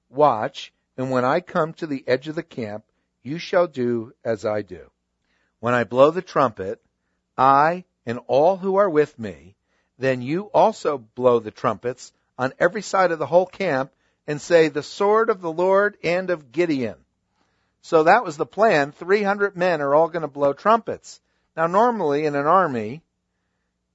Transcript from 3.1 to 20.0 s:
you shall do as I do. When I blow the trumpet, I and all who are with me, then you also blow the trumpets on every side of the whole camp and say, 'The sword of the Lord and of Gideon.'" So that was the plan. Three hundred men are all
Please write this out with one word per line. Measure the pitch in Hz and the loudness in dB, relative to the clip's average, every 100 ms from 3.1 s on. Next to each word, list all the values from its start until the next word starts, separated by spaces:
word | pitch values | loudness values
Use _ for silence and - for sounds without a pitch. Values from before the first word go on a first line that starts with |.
| _ | _
you | 120 165 | -12 -12
shall | - 185 175 | -2 0 0
do | 143 120 117 110 - | -2 -2 -2 -6 -10
as | 120 110 | -6 -4
I | 107 107 | -4 -6
do. | 95 87 62 _ _ _ _ _ _ _ | -8 -14 -20 _ _ _ _ _ _ _
When | 117 123 | -2 -2
I | |
blow | 117 123 143 | 0 4 4
the | 170 | 4
trumpet, | - 160 127 104 95 113 _ _ _ _ _ - | -4 0 0 -2 -10 -10 _ _ _ _ _ 0
I | 131 139 156 180 - _ - | 4 6 4 0 -10 _ -10
and | 120 - | -8 0
all | 127 160 190 | 2 2 0
who | 196 196 | -2 0
are | 202 | 2
with | 151 147 - | 2 -2 -4
me, | 107 73 85 _ _ _ _ - | -14 -14 -20 _ _ _ _ -6
then | 131 127 | -4 -2
you | 123 170 208 | -4 -6 -2
also | 151 202 214 160 143 | 2 2 2 -4 -6
blow | 110 - 123 120 | -8 0 2 2
the | 107 | 0
trumpets | - 127 104 123 131 - _ _ - | -6 -4 -4 -8 -10 -16 _ _ -6
on | 127 - | -6 0
every | 180 208 | -2 -2
side | - 196 180 | -4 0 0
of | 165 | 0
the | 147 | 0
whole | 170 185 | 2 0
camp | - 190 135 139 _ _ _ - | -4 -4 -2 -4 _ _ _ -10
and | 147 | -8
say, | - 170 156 | 2 4 4
'The | 143 | 0
sword | - - 202 214 226 | -8 -2 2 2 2
of | 202 | -2
the | 170 | -4
Lord | 160 185 196 202 202 | -2 0 2 0 -2
and | 165 175 185 | -4 -2 -2
of | 170 139 | -6 -6
Gideon.'" | 131 170 139 113 85 _ _ _ _ _ _ _ _ | -4 -2 -2 -4 -8 _ _ _ _ _ _ _ _
So | - 160 | 0 2
that | 160 214 | 4 4
was | 190 147 | 2 -6
the | 147 | -6
plan. | - 220 160 143 | 0 2 4 0
Three | - 175 208 | -4 -2 0
hundred | 202 202 202 180 | 0 -2 -2 -2
men | 180 160 | -2 0
are | 143 | 2
all | 147 | 2